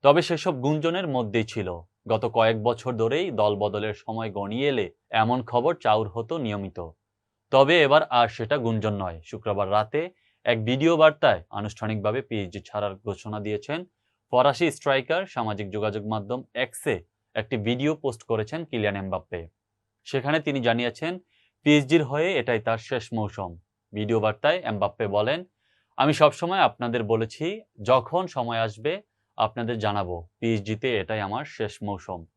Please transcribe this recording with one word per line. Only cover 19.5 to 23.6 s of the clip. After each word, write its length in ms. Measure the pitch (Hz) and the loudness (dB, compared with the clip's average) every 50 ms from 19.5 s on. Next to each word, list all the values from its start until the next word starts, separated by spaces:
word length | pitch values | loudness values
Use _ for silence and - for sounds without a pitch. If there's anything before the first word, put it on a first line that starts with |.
| _ _ _ _ _ _ _ _ _ _ _ | _ _ _ _ _ _ _ _ _ _ _
সেখানে 300 | - - 135 120 139 156 156 | -6 -6 -4 -2 0 -2 0
তিনি 200 | 147 151 139 135 | 0 -2 -2 2
জানিয়েছেন, 540 | 117 120 113 117 120 120 117 - 156 165 180 185 _ _ _ _ _ _ _ _ _ | 2 2 2 2 0 -4 -4 -4 -8 -8 -8 -8 _ _ _ _ _ _ _ _ _
পিএসজির 380 | 147 147 147 139 127 156 165 151 | 6 6 6 6 6 4 4 4
হয়ে 260 | 123 139 147 160 185 190 | 2 0 0 0 2 2
এটাই 240 | 139 120 127 120 110 | 0 0 0 -2 0
তার 180 | 113 117 113 110 | 2 0 -2 -2
শেষ 260 | - - 135 120 113 - 117 | -2 -4 -4 -4 -4 -4 -4
মৌসুম। 400 | 110 107 98 - - 98 87 85 82 | -4 -4 -4 -4 -8 -8 -8 -10 -16